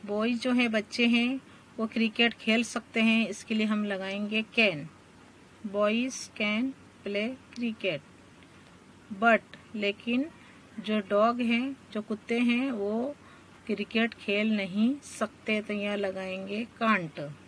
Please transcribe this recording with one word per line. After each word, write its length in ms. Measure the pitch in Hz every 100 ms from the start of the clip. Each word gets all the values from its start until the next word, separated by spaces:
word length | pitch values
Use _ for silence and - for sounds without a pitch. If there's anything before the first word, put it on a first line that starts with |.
| 202
बॉयज 360 | 208 226 240
जो 100 | 254
है, 160 | 247 240
बच्चे 380 | 220 208 - 240
हैं, 340 | 233 240 269 - - - -
वो 100 | 220
क्रिकेट 460 | - 220 214 233
खेल 300 | 226 - 220
सकते 380 | 233 240 - 233
हैं, 260 | 220 226 208
इसके 280 | 202 - 220
लिए 100 | 214
हम 200 | 214 208
लगाएंगे 580 | 190 190 196 208 220 220 -
can। 240 | 214 156 160 - - - - - - - 208 202
Boys 420 | 208 226 262 - - -
can 300 | 208 214 262 269 - - 202
play 220 | 202 220 262 - -
cricket, 440 | 240 220 196 147 - - - - - - - - - - - 202
but, 180 | 226 220 - - - 214
लेकिन 540 | 202 202 - 247 311 - - - - -
जो 200 | 185 214
डॉग 420 | 190 202 220 240
हैं, 340 | 240 233 269 269 -
जो 80 | 214
कुत्ते 380 | 214 214 - 233
हैं, 320 | 240 240 269
वो 440 | 233 202 220 262 294 - - - - -
क्रिकेट 480 | 202 208 226 233
खेल 420 | - - 202 214 214
नहीं 400 | 190 196 226 285
सकते, 600 | - - 220 - - 214
तो 120 | 208
यहाँ 240 | 208 208 147
लगाएंगे 680 | 196 190 190 185 190 208 240 -
can't। 400 | 226 208 165 - 147 147